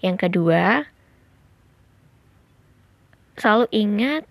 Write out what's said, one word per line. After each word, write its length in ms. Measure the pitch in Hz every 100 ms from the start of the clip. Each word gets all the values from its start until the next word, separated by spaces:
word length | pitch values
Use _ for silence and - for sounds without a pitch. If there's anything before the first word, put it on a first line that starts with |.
Yang 160 | 185 185
kedua, 640 | 180 180 165 165 180 247 294 _ _ _ _ _ _ _ _ _ _ _ _ _ _ _ _ _ _ _ _ _ _ _ _ -
selalu 320 | 233 214 240 226
ingat 480 | 208 208 247 302 311